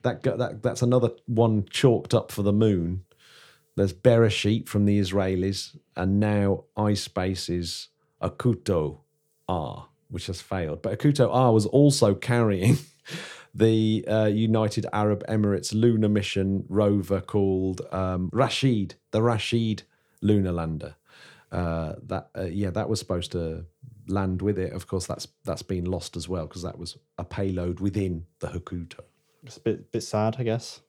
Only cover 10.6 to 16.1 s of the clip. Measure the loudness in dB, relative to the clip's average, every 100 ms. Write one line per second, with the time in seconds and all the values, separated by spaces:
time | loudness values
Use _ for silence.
10.6 | -4 -4 -6 0 0 4 2 4 6 4
11.6 | 4 6 6 6 4 2 0 2 2 2
12.6 | 4 2 0 _ -16 -14 -14 -18 -18 2
13.6 | 4 4 2 0 0 0 2 2 2 2
14.6 | 2 -2 -4 0 0 0 -2 0 2 0
15.6 | -2 2 2 4 2